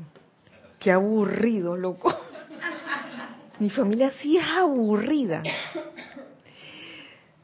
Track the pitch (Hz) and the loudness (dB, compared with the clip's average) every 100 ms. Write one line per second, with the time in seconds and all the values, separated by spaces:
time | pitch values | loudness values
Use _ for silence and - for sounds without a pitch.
0 | 156 - _ _ _ - - _ 196 185 | -16 -20 _ _ _ -20 -20 _ 4 4
1 | 202 220 196 196 220 214 175 180 185 180 | 4 2 2 2 2 2 0 -2 -4 0
2 | - - - - - 311 339 - - - | 0 -2 -6 -18 -18 -12 -12 -10 -8 -8
3 | - - - - - - 208 269 196 220 | -8 -12 -14 -16 -20 -2 -2 2 2 4
4 | 269 269 294 349 311 330 349 262 220 208 | 2 0 2 2 4 2 2 4 2 2
5 | 214 311 226 156 160 - - 330 - - | 2 0 0 -2 -4 -6 -8 -10 -12 -16
6 | - - - - - - - - - - | -18 -18 -20 -20 -20 -20 -20 -18 -18 -18
7 | - - _ _ | -20 -20 _ _